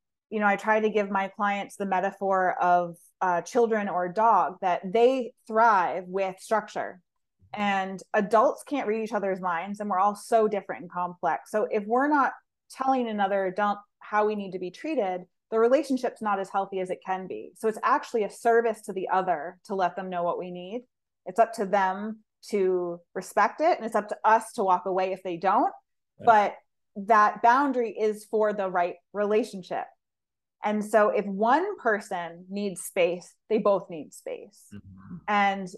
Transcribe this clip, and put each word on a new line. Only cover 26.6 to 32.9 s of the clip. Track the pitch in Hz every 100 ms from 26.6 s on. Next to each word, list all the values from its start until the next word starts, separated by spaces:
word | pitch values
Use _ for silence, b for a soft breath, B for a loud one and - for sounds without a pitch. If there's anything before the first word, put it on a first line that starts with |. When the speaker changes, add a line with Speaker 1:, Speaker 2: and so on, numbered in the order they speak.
| _ _ _ 208 196
Speaker 1:
that | 214 208 -
boundary | 233 254 285 254 233
is | - 214 208 -
for | 220 214
the | 208 190
right | 180 175 175 _
relationship. | 196 208 214 233 190 170 - - _ _ _ _ _ _ _
And | 214 214 208
so | 220 208
if | - 202
one | 196 220 285 392 403
person | 240 208 208 185 170 170 185
needs | 196 208 175
space, | -